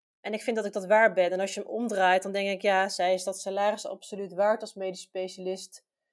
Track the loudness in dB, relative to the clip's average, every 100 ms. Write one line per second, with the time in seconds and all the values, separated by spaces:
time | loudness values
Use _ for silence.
0 | _ _ -8 -6 -2 -2 -2 -4 4 6
1 | 6 4 2 2 -2 -4 -6 -4 -2 2
2 | 4 4 2 -2 -2 0 2 2 2 0
3 | 2 2 -2 -6 -6 0 0 0 -6 -12
4 | -12 -10 -8 0 2 2 -2 -8 -8 -8
5 | -10 -8 -8 -6 -6 -6 -10 -18 _ _
6 | _